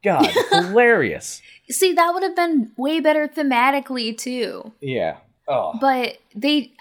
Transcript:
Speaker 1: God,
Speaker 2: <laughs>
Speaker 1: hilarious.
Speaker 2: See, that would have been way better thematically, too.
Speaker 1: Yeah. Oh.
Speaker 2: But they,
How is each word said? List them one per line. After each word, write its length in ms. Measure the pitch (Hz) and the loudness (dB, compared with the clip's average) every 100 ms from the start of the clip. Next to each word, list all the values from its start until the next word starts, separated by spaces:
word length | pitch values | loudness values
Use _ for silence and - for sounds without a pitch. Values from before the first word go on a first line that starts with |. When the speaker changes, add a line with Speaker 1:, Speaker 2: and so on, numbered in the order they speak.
Speaker 1:
God, 240 | 202 156 - 494 | 0 2 2 2
Speaker 2:
<laughs> 100 | - | 2
Speaker 1:
hilarious. 880 | 392 180 214 240 220 117 - - - - - - | 0 2 4 6 4 2 -4 -10 -16 -18 -20 -10
Speaker 2:
See, 240 | 254 381 | 0 2
that 200 | 339 339 | 4 2
would 100 | 359 | 2
have 120 | 381 349 | -2 -2
been 360 | 349 302 220 - | 0 0 -2 -4
way 240 | 269 320 | -2 0
better 280 | 302 302 302 | 2 2 0
thematically, 880 | 311 285 240 262 277 269 254 226 226 | -2 -2 2 2 0 -4 -6 -6 -6
too. 560 | 254 247 214 - 220 - | -8 -6 -6 -8 -14 -12
Speaker 1:
Yeah. 360 | 139 123 80 73 _ _ - | -6 -2 -2 -4 _ _ -4
Oh. 260 | 131 90 226 | -2 -2 -2
Speaker 2:
But 380 | 269 262 240 - _ 202 | 0 0 -2 -8 _ -4
they, 380 | 277 302 233 - | 0 0 -2 -6